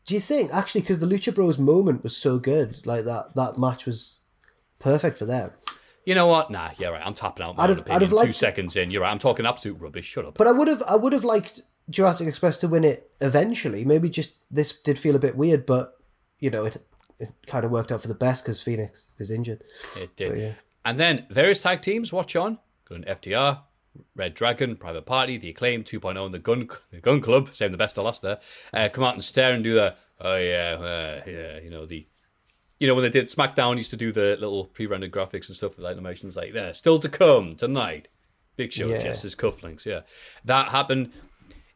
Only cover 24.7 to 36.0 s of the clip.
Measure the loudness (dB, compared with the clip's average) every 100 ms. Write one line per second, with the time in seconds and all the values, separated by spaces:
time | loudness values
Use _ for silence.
24.7 | -4 -10 -12 -2 0 0 -4 -10 -4 -2
25.7 | -2 -6 -8 -6 -6 -8 -8 0 0 -2
26.7 | -14 _ -4 2 2 6 4 4 -4 -4
27.7 | -2 -4 -2 -4 -4 -6 -8 -10 -20 -8
28.7 | -2 -2 0 -2 -2 -2 2 4 4 2
29.7 | 4 4 0 _ _ -4 0 0 0 -2
30.7 | -4 -6 -6 -6 -10 -12 -12 -12 -14 -16
31.7 | -14 -12 -14 -16 _ _ _ _ _ _
32.7 | _ 2 4 4 4 2 0 0 2 2
33.7 | 0 -4 -6 -4 2 2 2 -2 -6 -8
34.7 | -8 -6 -6 -6 -6 -6 -8 -12 -8 -8
35.7 | -8 -10 -10